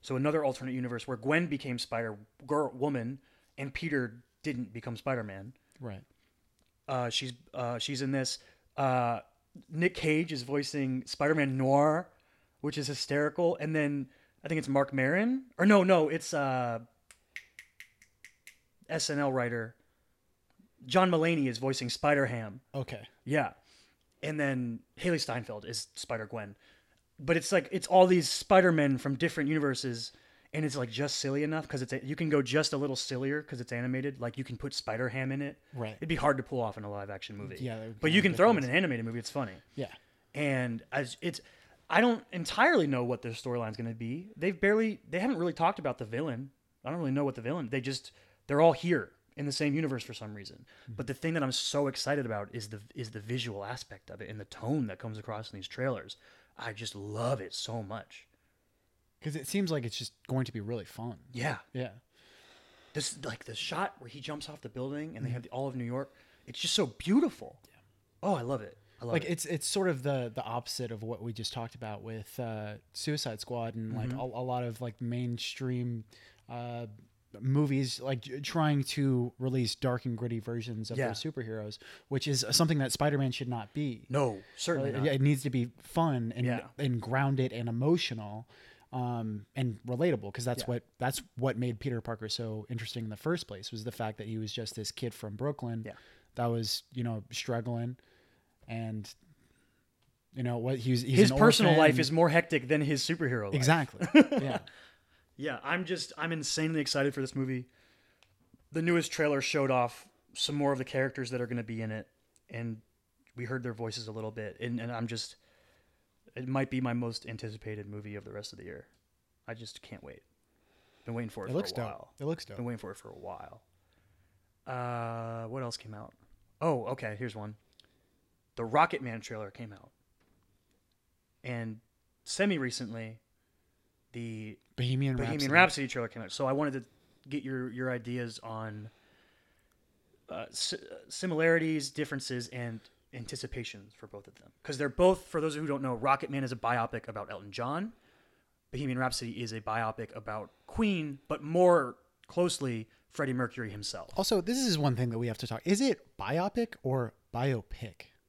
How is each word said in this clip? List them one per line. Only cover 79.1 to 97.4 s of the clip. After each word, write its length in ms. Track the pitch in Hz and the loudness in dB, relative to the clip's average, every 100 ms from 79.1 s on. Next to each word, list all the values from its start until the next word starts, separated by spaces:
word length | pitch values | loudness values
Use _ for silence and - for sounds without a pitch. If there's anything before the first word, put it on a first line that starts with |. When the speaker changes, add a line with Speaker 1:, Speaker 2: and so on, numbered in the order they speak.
| 127 123 - | 4 2 -2
Speaker 2:
release 340 | 131 131 117 - | 0 2 0 0
dark 280 | 131 123 127 | 0 0 -2
and 120 | 113 | -4
gritty 220 | 120 117 | -2 -4
versions 520 | 104 117 110 110 107 | -4 -6 -4 -6 -4
of 60 | 117 | -2
Speaker 1:
Yeah. 80 | 123 | -2
Speaker 2:
their 80 | |
superheroes, 640 | 107 156 143 110 110 107 - - - _ | -2 -6 -6 -6 -6 -8 -10 -16 -20 _
which 180 | 135 147 | -2 0
is 160 | 135 117 | 0 2
something 280 | 131 165 156 | 4 4 4
that 120 | 135 | 2
Spider-Man 400 | - 143 147 135 | 2 2 4 2
should 160 | 123 123 | 0 -4
not 260 | 123 104 | -4 -6
be. 320 | - 147 113 - | -4 -4 -4 -2
Speaker 1:
No, 320 | 135 135 101 - - | 2 2 0 -10 -8
certainly 320 | - 160 110 | 0 0 2
Speaker 2:
Uh, 80 | 120 | 2
Speaker 1:
not. 80 | 139 | 2
Speaker 2:
yeah, 60 | |
it 80 | 135 | 4
needs 220 | 139 143 | 6 4
to 60 | 139 | 2
be 220 | 127 120 - | 0 0 -4
fun 520 | - - 165 131 113 113 | -4 2 2 2 -2 0
and, 100 | 123 | 0
Speaker 1:
Yeah. 220 | 113 - - | 0 -4 -4
Speaker 2:
and 220 | 143 120 | 0 0
grounded 520 | 110 131 139 135 127 | 0 2 2 2 0
and 160 | 117 117 | 0 -4
emotional, 800 | 117 139 170 - 113 104 107 120 - - - _ | 0 4 4 2 -4 -8 -10 -12 -20 -20 -20 _
um, 540 | 127 123 120 110 104 104 - | -4 -2 -2 -4 -6 -8 -2
and 240 | 127 107 120 | -2 -2 -6
relatable, 460 | 123 175 127 101 | 0 2 2 -2
'cause 100 | - | -6
that's 200 | 120 120 | -4 -2
Speaker 1:
Yeah. 40 | 123 | -2
Speaker 2:
what, 160 | 120 - _ | -4 -6 _
that's 260 | 127 - - - | -2 -2 -8 -2
what 200 | 135 113 | -2 0
made 220 | 123 113 | -2 -2
Peter 220 | 139 120 | -2 -4
Parker 260 | 113 110 110 | -4 -6 -4
so 380 | - 113 110 104 | -4 -4 -6 -6
interesting 360 | 117 113 123 113 | -6 -6 -8 -8
in 40 | |
the 60 | 104 | -4
first 320 | 156 170 - | -2 -2 -4
place, 240 | 98 104 | -12 -10
was 140 | 117 110 | -8 -8
the 60 | |
fact 240 | - 110 107 | -4 -6 -4
that 100 | 110 | -6
he 100 | 110 | -4
was 140 | 107 | -4
just 240 | - 110 - | -6 -8 -6
this 160 | 107 | -8
kid 220 | - 120 | -6 -6
from 240 | - 110 101 | -6 -10 -4
Brooklyn 460 | 131 143 120 117 110 | -4 -4 -4 -6 -6
Speaker 1:
Yeah. 80 | - - - _ - | -14 -20 -20 _ -2
Speaker 2:
that 120 | 120 | 0
was, 360 | 117 110 - - | 0 0 -4 -6
you 140 | 127 117 | -6 -4
know, 180 | 113 101 | -4 -6
struggling, 640 | - | -8